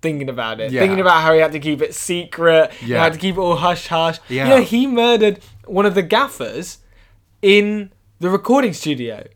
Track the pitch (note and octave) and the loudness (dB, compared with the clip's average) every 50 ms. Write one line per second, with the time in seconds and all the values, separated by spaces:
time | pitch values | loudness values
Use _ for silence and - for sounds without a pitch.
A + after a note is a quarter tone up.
0 | - D#3+ D#3 C#3+ C#3 C3+ B2+ A#2 A#2 A2+ A2+ A2 A2 A2 B2+ B2+ - F#3+ G3 F#3+ | -4 -6 -6 -6 -8 -8 -8 -6 -6 -8 -6 -8 -8 -6 0 0 0 0 2 2
1 | F#3+ F3+ E3+ D#3+ D#3 D#3+ D#3+ D#3+ D#3+ D#3 D3+ D#3 C#3+ D#3 D3+ C#3+ D3+ D3+ D3+ - | 4 4 4 4 4 4 4 4 4 2 0 -6 -6 -6 -2 -2 -4 -4 -4 -10
2 | - - F3 F3 F3 - - - E3 E3 E3 D#3+ D#3+ - - - B2 A#2 B2 - | -8 -6 -6 -6 -6 -10 -8 0 2 4 6 6 4 2 0 -12 -8 -4 0 2
3 | E3 E3 D#3+ D#3+ F3+ F#3+ F3+ F#3 F#3+ F3 E3+ - E3+ F3+ F3 E3 - - E3+ E3 | 2 0 0 -2 -4 -4 -2 -2 0 -2 -2 0 0 -2 -2 -2 -6 -4 -2 -2
4 | E3 E3 D#3+ - _ - B2 C3 C3+ B3 C4+ C4 A3+ - A3 A#3 C4 C#4 B3+ A#3 | 0 -2 -4 -6 _ -8 -6 -2 2 4 4 4 4 2 0 -2 0 0 0 0
5 | A#3 A#3+ A#3+ A3 G#3+ G#3 G3+ - _ - - - _ - F#3 F#3 G3+ G#3 F3+ G3 | 2 2 4 4 2 0 0 -2 _ -20 -20 -20 _ -6 -2 0 0 2 2 0
6 | F#3 D3+ - A3+ C#4 C4 - - B2+ A2 G#2 C3 F3+ - - _ _ _ _ _ | -2 2 0 0 0 0 -4 -10 -10 -10 -10 -10 -12 -12 -16 _ _ _ _ _
7 | _ _ _ _ _ _ _ _ - G3 G3+ G#3 G#3 G#3 G#3+ G#3 G3+ F#3+ _ _ | _ _ _ _ _ _ _ _ 2 4 4 6 4 2 -2 -6 -8 -12 _ _
8 | _ _ _ _ E3 F3+ F#3 G3 - - A#3+ C#4 C4+ A3 D#3+ - - D#3 C#3+ B2 | _ _ _ _ -4 -2 -2 -2 0 2 2 2 2 0 -4 -6 -6 -6 -6 -6
9 | A#2+ A2+ A2 G2+ - - _ | -6 -10 -12 -14 -16 -20 _